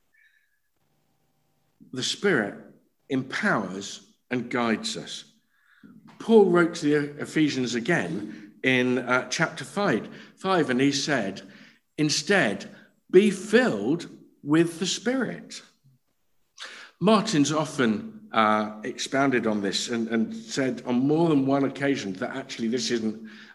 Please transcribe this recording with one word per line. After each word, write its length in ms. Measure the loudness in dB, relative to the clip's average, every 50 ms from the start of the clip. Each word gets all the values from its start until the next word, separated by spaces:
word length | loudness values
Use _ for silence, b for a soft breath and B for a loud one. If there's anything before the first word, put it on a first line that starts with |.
| _ _ _ _ _ _ _ _ _ _ _ _ _ _ _ _ _ _ _ _ _ _ _ _ _ _ _ _ _ _ _ _ _ _ _ _ -20 -12
The 100 | -8 -6
Spirit 520 | -4 -4 -4 -2 0 2 2 2 0 -2 -6 -12 -18 -20 -20 _ _ _ _ _ _ -4
empowers 920 | -4 -4 -4 -4 -6 -4 -2 0 0 -2 -4 -6 -8 -10 -10 -12 -14 -16 -20 _ _ _ _ _
and 200 | -6 -6 -6 -4
guides 460 | -4 -2 0 0 -2 -2 -4 -8 -8
us. 280 | -8 -10 -12 -14 -16 -16 -20 _ _ _ B B B B B B B B B B B _ -20 -20 -12
Paul 280 | 2 6 8 8 8
wrote 280 | 8 6 4 4 4 0
to 100 | -2 0
the 360 | 2 2 2 0 -2 -6 -10
Ephesians 520 | -10 -4 0 2 2 2 2 0 -2 -2 -2
again 800 | -4 0 0 0 0 0 -2 -6 -6 -8 -10 -12 -16 -18 -20 -16 _ 0
in, 340 | 2 2 4 2 2 0 0
uh, 300 | 0 0 0 0 0 -2
chapter 360 | -2 -2 -2 -2 -4 -10 -14
five, 440 | -8 -4 -2 0 0 0 0 -2 -6 B B B B B
five, 340 | _ -2 0 2 2 2 2
and 100 | 2 2
he 100 | 2 2
said, 520 | 2 0 -2 0 -2 -2 -2 -4 -8 -10 -16 B B B B B B B B _ _
"Instead, 720 | -2 0 0 0 -2 0 2 2 4 4 2 0 -4 -8 B B B B B B _ _ _
be 220 | 6 6 8 6
filled 800 | 2 0 -2 4 4 4 4 4 0 -2 0 -2 -2 -2 -4 -12 -16 -20 -20 -20 _ _
with 380 | -2 2 4 4 4 2 0 -4
the 60 | -4
Spirit." 760 | -4 -4 -4 -2 -2 -2 -2 -2 -4 -6 -12 -16 -16 -18 -18 -18 -20 _ _ _ _ _ _ _ _ _ _ _ _ _ _ _ _ _ B B B B B B B B B
Martin's 540 | 4 4 4 4 4 2 2 2 2 2
often, 760 | 2 -2 -2 -2 0 0 2 2 2 0 -4 -10 -14 -18 -18 -4
uh, 480 | 0 2 2 4 2 2 0 -4 -8 -10
expounded 640 | -10 -10 -8 -8 -8 -4 0 2 2 2 2 2 0
on 160 | 0 -2 0
this 260 | -2 -2 -4 -4 -4 -4
and, 200 | -4 -4 -4 -2
and 260 | 0 0 0 -2 -4
said 480 | -12 -12 -8 -4 -2 -2 -2 -4 -6 -4
on 120 | -2 0 0
more 300 | 2 2 2 2 2 4
than 180 | 2 2 2
one 180 | 2 2 2 0
occasion 500 | 0 -2 -2 -2 -2 -2 -2 -4 -8 -6
that 200 | -6 -8 -6 -6
actually 320 | -10 -10 -10 -8 -4 -2
this 240 | -2 -2 -2 -2 -2
isn't 380 | -2 -2 -2 -4 -6 -6 B B B B B B